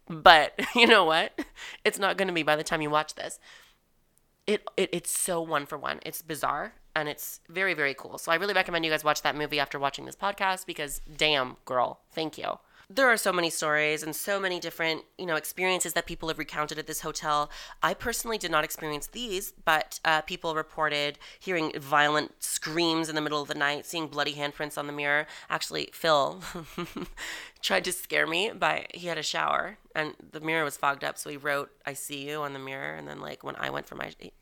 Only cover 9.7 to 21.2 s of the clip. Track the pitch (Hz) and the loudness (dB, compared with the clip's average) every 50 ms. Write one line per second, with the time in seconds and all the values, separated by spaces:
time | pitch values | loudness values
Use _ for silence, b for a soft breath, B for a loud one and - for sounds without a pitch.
9.7 | - 139 139 139 - 143 135 131 - - 196 202 202 - 196 190 185 185 - 185 | -2 -2 -2 -2 -2 -4 -12 -12 -10 -4 -4 -4 -2 0 0 0 -2 -2 -6 -10
10.7 | 156 160 147 139 - - - 156 151 - 156 151 147 135 127 127 127 - - - | -8 -6 -6 -6 -6 -10 -10 -8 -2 2 4 4 4 4 2 0 -4 -12 -8 -2
11.7 | 127 127 117 - 139 - _ _ - 165 160 151 - - - - - - b b | 0 2 2 0 -2 -8 _ _ -6 -6 -6 -6 -6 -6 -6 -6 -6 -6 b b
12.7 | b b b b 190 262 269 240 226 208 - 196 180 175 170 160 - - 165 151 | b b b b 2 4 6 6 4 4 2 2 2 2 0 0 0 0 0 2
13.7 | 151 151 151 151 156 151 151 160 147 - - 202 202 196 196 185 180 170 165 165 | 2 2 2 2 0 -2 -4 -6 -6 -6 -4 -2 -2 -2 -2 -2 -4 -4 -6 -8
14.7 | - - 165 160 160 - - _ _ - 185 175 156 151 - - - 175 185 185 | -4 -2 -2 -2 -2 -2 -6 _ _ -8 -4 -2 -2 -2 -4 -6 -4 0 0 2
15.7 | 185 170 - 170 - 175 - - 165 - 165 160 151 156 147 - - 151 151 151 | 2 2 0 0 -2 -2 -2 -4 -6 -6 -4 -4 -4 -4 -6 -6 -4 -4 -4 -4
16.7 | 156 156 151 156 151 - 170 156 147 - 165 156 147 147 147 - B B B B | -4 -8 -8 -6 -6 -6 -6 -6 -6 -4 -2 0 0 0 0 -2 B B B B
17.7 | B B 160 160 196 - - 240 226 - - 233 220 208 180 165 165 151 160 - | B B 0 0 0 0 -4 -4 -4 -4 -4 -4 -4 -2 -2 2 2 2 2 0
18.7 | - - 156 151 147 143 - - - 233 247 220 180 190 196 - - - - 165 | -4 -6 -6 -6 -6 -6 -8 -10 -10 -10 -8 -6 -6 -6 -6 -8 -10 -2 2 2
19.7 | 156 151 - - - - - 165 156 156 156 - 180 170 - 165 156 156 156 - | 2 2 2 -2 -8 -2 0 2 2 2 0 -2 -8 -6 -4 -2 -2 -2 -4 -4
20.7 | - 160 156 151 147 147 147 147 143 - | -2 0 0 0 2 0 -2 -2 -4 -8